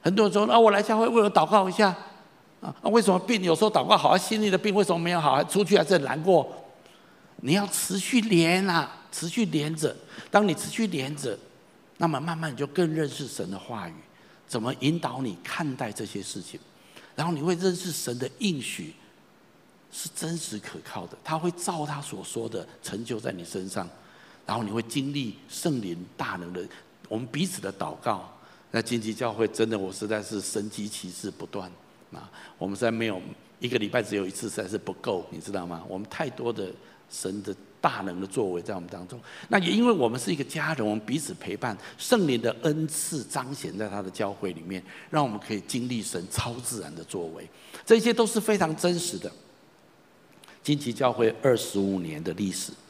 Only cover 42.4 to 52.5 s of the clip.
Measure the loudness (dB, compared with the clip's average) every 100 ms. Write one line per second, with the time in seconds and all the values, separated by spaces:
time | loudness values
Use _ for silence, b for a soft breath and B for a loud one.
42.4 | 0 0 0 0 -2 -4 -4 -6 -6 -6
43.4 | -6 -8 -8 -6 -6 -6 -8 -4 -4 -2
44.4 | -6 -6 -8 -8 -10 B B 0 0 -2
45.4 | -6 -6 -4 -6 -4 -4 -6 -8 -6 -6
46.4 | -6 -6 -8 -8 -10 -12 -10 -8 -8 -10
47.4 | -16 B B B 6 8 8 4 4 2
48.4 | 2 2 2 2 0 0 -2 -6 -8 -12
49.4 | -20 -20 _ _ _ _ _ _ _ -20
50.4 | B B 0 0 0 2 2 4 2 4
51.4 | 4 4 2 0 2 0 -2 -6 -6 -2
52.4 | -2